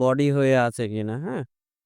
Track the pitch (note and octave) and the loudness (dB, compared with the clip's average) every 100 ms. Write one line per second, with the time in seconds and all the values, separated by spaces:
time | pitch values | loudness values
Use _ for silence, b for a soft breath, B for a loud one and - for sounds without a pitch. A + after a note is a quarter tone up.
0 | B2+ C3+ C#3+ C#3 C3+ C3 A#2+ A#2+ A2 G#2+ | 0 2 2 2 4 4 2 -2 -4 -4
1 | G#2+ A#2+ F3+ A#3 B2+ _ _ _ | -4 -6 -8 -8 -10 _ _ _